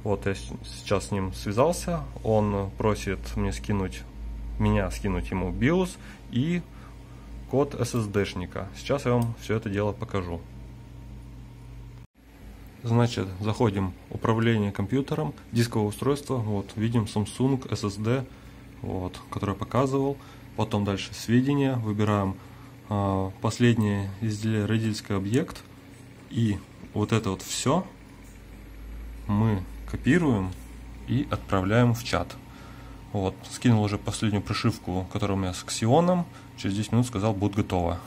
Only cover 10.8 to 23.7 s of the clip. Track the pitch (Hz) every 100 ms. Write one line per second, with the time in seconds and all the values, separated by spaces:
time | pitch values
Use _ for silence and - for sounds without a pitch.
10.8 | - - - - - - - - - -
11.8 | - - - _ - - - - - -
12.8 | 120 117 120 110 98 92 107 104 117 98
13.8 | 95 - - - - 113 113 113 101 98
14.8 | 101 131 135 156 151 - - 117 117 113
15.8 | 104 101 131 143 - 131 110 104 98 -
16.8 | 110 120 104 - 104 - 127 135 - 107
17.8 | 107 98 107 131 123 - - - - -
18.8 | 98 95 90 - - - 98 101 - 113
19.8 | 135 135 135 139 - - - - 107 104
20.8 | 101 98 - - - 120 135 143 139 131
21.8 | 110 104 107 104 95 95 - - - -
22.8 | - 104 98 95 95 98 113 - 120